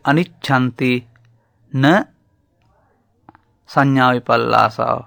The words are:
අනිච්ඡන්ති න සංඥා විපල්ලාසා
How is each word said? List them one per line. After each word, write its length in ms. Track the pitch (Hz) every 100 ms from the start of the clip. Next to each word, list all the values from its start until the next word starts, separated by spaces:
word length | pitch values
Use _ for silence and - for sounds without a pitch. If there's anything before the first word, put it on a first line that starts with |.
අනිච්ඡන්ති 880 | 139 151 180 _ - 131 127 120 127 123 - _ _ _ _ _ _
න 120 | 131 139 202 - _ _ _ _ _ _ _ _ _ _ _ _ _ _ _ -
සංඥා 400 | 147 139 135 127
විපල්ලාසා 880 | 123 - 117 117 113 110 113 120 120